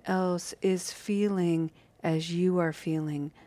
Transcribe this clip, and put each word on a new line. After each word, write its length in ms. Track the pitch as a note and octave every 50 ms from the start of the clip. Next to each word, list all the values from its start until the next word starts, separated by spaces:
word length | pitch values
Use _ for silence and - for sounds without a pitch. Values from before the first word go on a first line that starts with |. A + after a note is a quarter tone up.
| -
else 480 | - F#3+ F#3 F#3 F3+ F3+ F3 - - - -
is 300 | - F#3+ F#3 F3+ F3+ -
feeling 800 | - - - - G#3 G3+ G#3 G#3 G3 F#3 F3 E3+ E3 E3 D#3+ D#3+ - - - _ _ _ -
as 280 | E3 D#3+ D#3+ D#3+ E3+
you 280 | E3+ E3+ F3+ F#3 F3+ F3+
are 140 | E3+ D#3+ D3+
feeling, 580 | - - E3+ D#3 D#3 D#3 D3+ D3 C#3+ C#3+ D3+ - - -